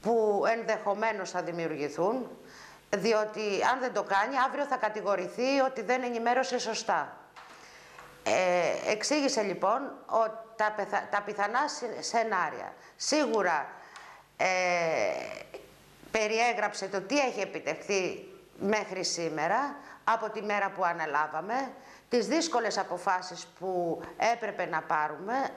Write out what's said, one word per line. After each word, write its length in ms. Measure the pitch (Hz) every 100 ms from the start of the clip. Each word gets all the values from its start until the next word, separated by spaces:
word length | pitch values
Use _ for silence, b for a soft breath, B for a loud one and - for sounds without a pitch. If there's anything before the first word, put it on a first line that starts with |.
που 420 | 208 233 214 202 185 233
ενδεχομένως 720 | 214 208 202 202 220 208 175
θα 120 | 180
δημιουργηθούν, 840 | 165 170 165 147 143 143 180 254 233 - B B B B -
διότι 500 | 202 202 214 214 214 214 196 -
αν 80 | 254
δεν 120 | 247
το 100 | 202
κάνει, 360 | - 196 220 269
αύριο 260 | 254 247
θα 120 | 285 269
κατηγορηθεί 840 | 214 214 190 190 180 - 254 277 262
ότι 160 | 262
δεν 200 | 202 254
ενημέρωσε 560 | 247 233 233 247 262 247
σωστά. 580 | 226 220 - 170 143 - - B B B B B B B B -
Ε, 640 | - 113 185 180 160 76 -
εξήγησε, 520 | 214 - 294 277 254
λοιπόν, 380 | 202 175 185 240 269 - -
ο-, 240 | - 220 220 - -
τα 160 | 214 214
πεθα-, 320 | 190 202 -
τα 120 | 202
πιθανά 460 | 208 202 202 240 294
συ-, 340 | - 247 131
σενάρια. 720 | - 233 226 190 160 120 95 - B B
Σίγουρα, 720 | - 302 262 220 180 156 135 B B B B B B -
ε, 100 | 185 185 180 175 165 147 101 62 57 52 - - - - - - -
περιέγραψε 760 | 220 214 220 240 214 208 - 190
το 140 | 196
τι 180 | 190 285
έχει 220 | 262 208
επιτευχθεί 880 | 190 160 - - - 196 180 - - - - -
μέχρι 440 | 196 214 196 185
σήμερα, 720 | 175 - 165 156 160 220 285 285 B B
από 260 | - 226 220
τη 120 | 214
μέρα 280 | 208 208 196
που 140 | 190
αναλάβαμε, 880 | 180 170 151 143 151 151 185 247 269 - B B -
τις 180 | 240 196
δύσκολες 520 | 311 330 247 220 202
αποφάσεις 680 | 185 175 - 185 180 175 - -
που 420 | 190 180 170 160 B - 220
έπρεπε 340 | 233 214 202 170
να 160 | 160
πάρουμε 520 | - 160 151 151 190 254 269